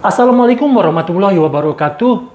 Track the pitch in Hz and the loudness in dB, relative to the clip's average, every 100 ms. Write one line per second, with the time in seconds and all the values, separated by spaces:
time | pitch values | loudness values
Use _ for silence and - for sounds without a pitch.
0 | - 269 247 247 240 247 294 247 165 165 | -2 2 2 4 2 2 2 2 2 -2
1 | 156 175 202 180 156 147 151 143 147 147 | -2 0 0 2 0 -2 -4 -2 -6 -2
2 | 247 233 - | -2 -2 -6